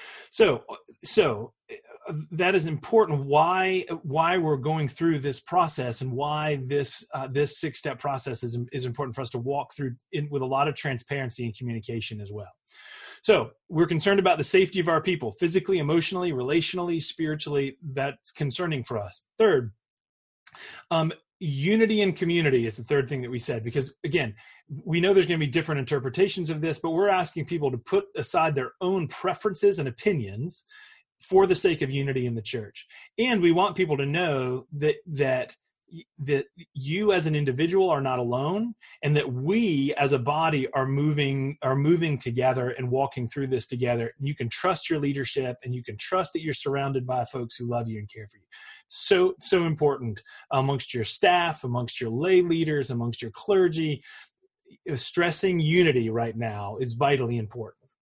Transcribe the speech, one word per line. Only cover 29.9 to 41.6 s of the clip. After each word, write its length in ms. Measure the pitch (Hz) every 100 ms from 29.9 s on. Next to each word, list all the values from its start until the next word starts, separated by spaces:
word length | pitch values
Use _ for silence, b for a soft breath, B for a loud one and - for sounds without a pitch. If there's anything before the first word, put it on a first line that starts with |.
| - 214 160 98 104 170 - - B B B _ _
for 280 | - 190 190
the 100 | 175
sake 240 | 185 160
of 80 | 135
unity 360 | 139 139 131 123
in 80 |
the 80 | 113
church. 440 | - 120 104 - - B B -
And 220 | 254 214
we 120 | 170
want 240 | 165 196 -
people 200 | 170 139
to 100 | 139
know 600 | 165 170 139 127 127 -
that, 240 | 147 151 147 175
that 500 | 139 135 127 - - _ _ _
y-, 120 | 165 - -
that 260 | 139 139 - 170 -
you 400 | 139 135 180 208
as 140 | 180 156
an 80 |
individual 560 | 151 139 127 165 190 185
are 100 | 143
not 180 | 135 123
alone, 560 | 120 123 147 208 233 - B B
and 140 | 147 147
that 140 | 131
we 600 | 127 147 220 214 143 139 -
as 140 | 139
a 60 | 139
body 500 | 120 151 165 147 131
are 140 | 139 131
moving, 720 | 143 151 147 139 139 135 -